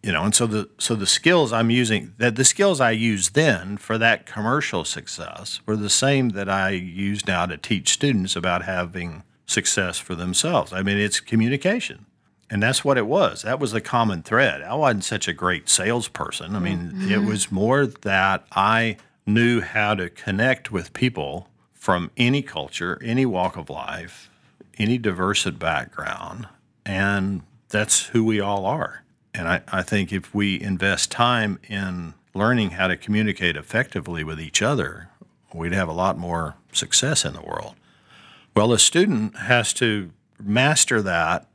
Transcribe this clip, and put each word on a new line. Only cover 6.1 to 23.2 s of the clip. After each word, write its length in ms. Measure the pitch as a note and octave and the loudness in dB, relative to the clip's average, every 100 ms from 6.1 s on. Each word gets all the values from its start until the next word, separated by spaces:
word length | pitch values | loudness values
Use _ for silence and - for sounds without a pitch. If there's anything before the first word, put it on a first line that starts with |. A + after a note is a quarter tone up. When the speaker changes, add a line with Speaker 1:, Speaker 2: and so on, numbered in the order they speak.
| C#3 B2+ | 4 2
Speaker 1:
that 180 | G2 G2 | 0 0
I 220 | G2 F#2+ | 0 2
use 560 | G2 F#2 E2+ G2 G2+ G2 | -2 -6 -4 -2 -2 -2
now 200 | F2+ F2+ | 0 0
to 100 | D2+ | -4
teach 340 | - G2+ - | -2 -2 0
students 460 | - C#3+ A2+ F#2 - | 0 2 2 0 -2
about 260 | F2+ F2 | 0 0
having 600 | F2+ F#2 F2+ F2+ F2 D#2+ - _ - | -2 -4 -4 -6 -8 -10 -18 _ -4
success 520 | - - - F#2 E2 | -2 0 0 -2 -4
for 160 | - | -8
themselves. 580 | F2 F2+ F#2 D#3+ D#3+ - | -6 -2 0 2 0 0
I 100 | F#2 | -2
mean, 140 | F#2+ G2+ | 0 0
it's 220 | G#2 - | 0 -2
communication. 840 | - A2+ A2+ C#3 F3+ A#3 - - - _ _ _ _ | 0 2 2 2 0 0 -4 -10 -20 _ _ _ _
And 120 | G2+ | -2
that's 220 | A2 C3 | 0 0
what 140 | C#3 C3 | 2 2
it 80 | G#2+ | 2
was. 360 | E3 C3 - | 2 2 0
That 160 | G#2+ C3+ | -6 -4
was 140 | C3 | -2
the 80 | A2 | -4
common 420 | - B2 A2+ F2+ | -2 2 2 0
thread. 400 | - A2+ C3 C#2+ | 0 2 2 0
I 120 | D#2+ | -6
wasn't 300 | B2+ D3 G#2+ | 0 2 2
such 220 | - A2 - | -2 -4 -4
a 60 | |
great 360 | D#2+ F2+ F2+ - | -2 -2 -2 0
salesperson. 880 | - F#2+ A#2+ A2+ - - - E2+ | 0 2 0 -4 -6 -6 -6 -6
I 40 | G2+ | -4
mean, 280 | F2 E2+ F2 - F#2+ | -2 -2 -6 -6 0
it 80 | G#2+ | 2
Speaker 2:
Mm-hmm. 80 | G2+ | 2
Speaker 1:
was 220 | G#2+ - | 0 -2
more 360 | F#2+ G#2+ C3+ C3+ | 0 2 2 0
that 580 | - G2+ G2 F#2+ F#2+ _ | -2 -2 2 2 0 _
I 440 | - G2 A2+ A2+ G#2 _ _ - | 0 4 4 2 -4 _ _ 0
knew 340 | G#2+ A#2+ A#2+ | 4 4 2
how 340 | E2+ A2 G#2 | 0 -2 0
to 140 | G#2 F2+ | 0 -2
connect 600 | - - G2 B2 B2+ - | -8 -6 0 2 2 -2
with 220 | G#2 D#2+ | -6 -6
people 560 | - B2+ G2 C#2+ D#2 F#2 _ _ | -2 -2 -2 -8 -8 -12 _ _
from 380 | _ - F2+ F2 - | _ 0 0 0 0
any 260 | A#2+ C#3+ | 2 2
culture, 580 | - D#2+ C#2 - F2 F2 | -2 -10 -10 -6 -6 -6
any 220 | A2+ A#2+ | -4 0